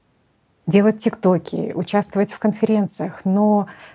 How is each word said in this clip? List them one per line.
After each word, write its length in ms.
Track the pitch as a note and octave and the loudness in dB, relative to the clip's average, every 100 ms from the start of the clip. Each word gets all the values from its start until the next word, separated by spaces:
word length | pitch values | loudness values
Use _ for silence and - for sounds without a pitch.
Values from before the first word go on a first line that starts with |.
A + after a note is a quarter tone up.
| _ _ _ _ _ _ - | _ _ _ _ _ _ 0
делать 320 | G3 G#3 G#3+ | 4 4 2
тиктоки, 720 | A3+ - F#3 F3+ - E3+ - - | -2 0 2 2 0 -6 -6 -6
участвовать 560 | F3+ G3+ G3+ G3 G3+ | -2 -2 -2 -2 -4
в 60 | - | -2
конференциях, 840 | G#3+ G#3 G#3+ G#3+ G3 - F3+ - F#3+ | -2 0 0 0 0 -4 -8 -6 -2
но 420 | G3 G#3+ G#3 G3 - - | 2 4 2 0 -8 -20